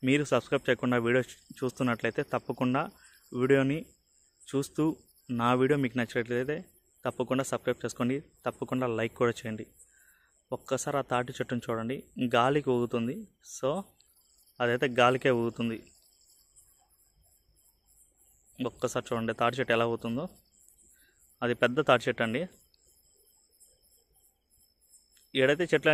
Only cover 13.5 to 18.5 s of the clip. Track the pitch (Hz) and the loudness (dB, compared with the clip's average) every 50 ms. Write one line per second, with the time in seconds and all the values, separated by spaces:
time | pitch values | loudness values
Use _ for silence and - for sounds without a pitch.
13.5 | - - - 127 151 185 196 - _ _ _ _ _ _ _ _ _ _ _ _ | -16 -4 -2 -2 -2 -2 -6 -10 _ _ _ _ _ _ _ _ _ _ _ _
14.5 | _ _ 123 120 117 123 151 139 120 117 123 123 127 131 - 139 127 117 117 117 | _ _ 0 0 0 2 0 0 2 4 4 6 4 4 2 2 2 4 2 -2
15.5 | 117 - 120 117 113 107 - - _ _ _ _ _ _ _ _ _ _ _ _ | -2 -2 -4 -4 -4 -6 -10 -18 _ _ _ _ _ _ _ _ _ _ _ _
16.5 | _ - - _ _ _ _ _ _ _ _ _ _ _ _ _ _ _ _ _ | _ -20 -20 _ _ _ _ _ _ _ _ _ _ _ _ _ _ _ _ _
17.5 | _ _ _ _ _ _ _ _ _ _ - _ _ _ _ _ _ _ _ _ | _ _ _ _ _ _ _ _ _ _ -20 _ _ _ _ _ _ _ _ _